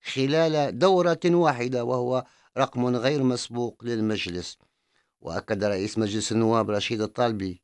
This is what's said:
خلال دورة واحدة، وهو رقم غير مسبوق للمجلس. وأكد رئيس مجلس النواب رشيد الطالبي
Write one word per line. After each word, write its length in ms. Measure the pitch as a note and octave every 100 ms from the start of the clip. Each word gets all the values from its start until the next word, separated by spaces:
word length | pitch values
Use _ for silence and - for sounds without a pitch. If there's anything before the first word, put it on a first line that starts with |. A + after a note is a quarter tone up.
| -
خلال 640 | C3+ C3+ D#3 E3 D#3 C#3 A#2+
دورة 420 | F3+ F#3 F3 E3
واحدة، 600 | F3 F3 D#3+ B2 B2 B2
وهو 400 | A#2+ B2+ B2 B2+ - _ _ A#2+
رقم 380 | C3+ - B2 B2
غير 260 | B2+ D3
مسبوق 640 | C3 B2 - A#2+ A#2+ -
للمجلس. 760 | A#2 A#2 G#2+ G#2 F#2+ F2 F2 - _ _ _ _ _ _
وأكد 440 | - F2 - G#2
رئيس 340 | G#2 G2 G#2 A2
مجلس 340 | G#2+ G#2+ -
النواب 380 | A2 A2 A2+ G#2
رشيد 300 | G#2 - A2+
الطالبي 640 | G#2+ - A#2+ G#2+ F#2+ F2+